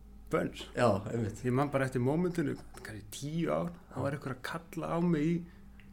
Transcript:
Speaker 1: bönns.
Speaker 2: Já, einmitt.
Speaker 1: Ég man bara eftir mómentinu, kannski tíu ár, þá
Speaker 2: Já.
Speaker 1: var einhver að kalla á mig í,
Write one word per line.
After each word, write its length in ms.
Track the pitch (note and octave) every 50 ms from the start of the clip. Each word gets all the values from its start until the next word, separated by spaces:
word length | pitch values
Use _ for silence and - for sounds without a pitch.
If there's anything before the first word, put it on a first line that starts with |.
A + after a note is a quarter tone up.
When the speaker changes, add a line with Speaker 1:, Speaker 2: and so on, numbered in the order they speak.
| - - - - -
Speaker 1:
bönns. 360 | - - - - - - - - -
Speaker 2:
Já, 180 | - C3 B2 A2+ G2 G2 G2+
einmitt. 400 | G#2+ A2 A#2 A2+ G#2 A2 - -
Speaker 1:
Ég 100 | B2 B2
man 160 | C3+ D3 C3+
bara 160 | C#3 C3+ C3+
eftir 160 | B2+ - B2+
mómentinu, 540 | A#2+ C3 D3+ E3+ F3+ F3+ F3 F3 D3+ C3 A#2+ - - - -
kannski 280 | - - - A2 G2+ G2+ G#2
tíu 420 | - - C#3 D3 D#3+ E3+ D#3+ D3
ár, 160 | D3+ E3 E3+ F3 E3+ - -
þá 140 | - -
Speaker 2:
Já. 40 | C#3
Speaker 1:
var 140 | C3+ C#3 D3
einhver 180 | - - C3 B2+
að 80 | -
kalla 460 | - - - E3+ - - - D#3+ D3+
á 100 | D#3 E3 E3+
mig 280 | F3 F3 E3 D3 D3
í, 80 | E3 E3+ E3+ E3+ - - - - - - - - -